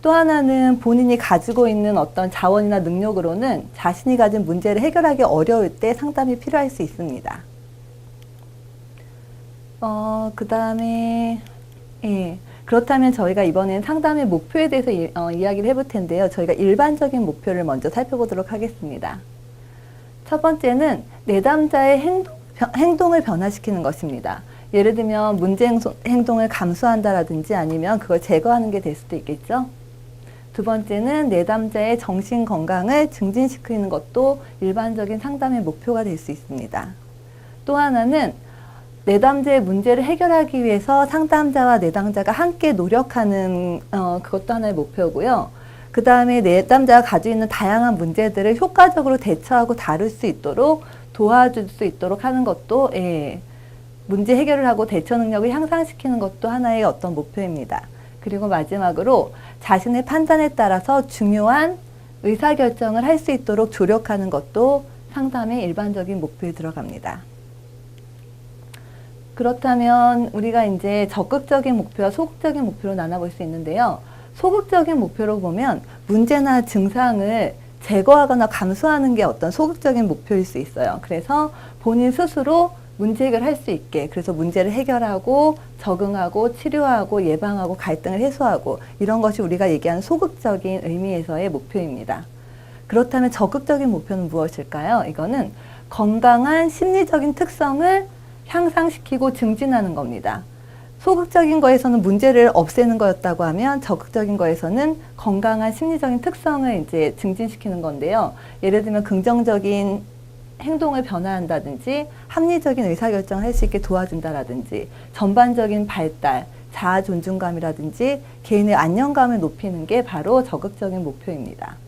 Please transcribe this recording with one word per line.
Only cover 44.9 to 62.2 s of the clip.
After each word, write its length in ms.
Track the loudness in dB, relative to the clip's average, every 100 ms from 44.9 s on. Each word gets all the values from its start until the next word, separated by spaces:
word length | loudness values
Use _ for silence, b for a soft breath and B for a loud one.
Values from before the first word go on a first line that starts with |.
| -2 -2 0 0 0 -2 B B B B
그 120 | 2
다음에 380 | 6 6 6 4
내담자가 640 | 4 4 6 6 8 8 8
가지고 280 | 0 0 -2
있는 120 | -2
다양한 500 | -2 0 2 2 0
문제들을 600 | -2 0 0 0 0 2
효과적으로 580 | 2 8 6 6 0 0
대처하고 640 | 0 -2 2 2 2 -2
다룰 320 | -2 -2 -2
수 160 | -2 -4
있도록 580 | -4 -4 2 2 2 B B B
도와줄 560 | 0 4 6 4 2 -8
수 160 | -4 -6
있도록 400 | -4 -4 -2 -2
하는 180 | 0
것도, 460 | -2 -2 -2 0 2 0
예, 440 | -2 -2 -4 -10 B B B B B -20 -4
문제 280 | -2 2 4
해결을 320 | 4 2 2
하고 200 | 2 0
대처 280 | -2 -2 -2
능력을 340 | 0 0 0
향상시키는 720 | 0 -2 -2 -2 -6 -4 -2
것도 300 | -2 -4 -4
하나의 340 | -2 0 2
어떤 320 | 2 0 -6 -6
목표입니다. 720 | -6 -6 -6 -6 -6 -8 -10 B B B
그리고 280 | -8 -6 -2
마지막으로 880 | -2 -2 -2 -2 0 2 2 2 B B B
자신의 440 | 0 0 2 -2 0
판단에 440 | 0 4 4 4
따라서 580 | 2 2 2 2 0 0
중요한 720 | -2 0 2 4 2 2 -4 -12 B B -6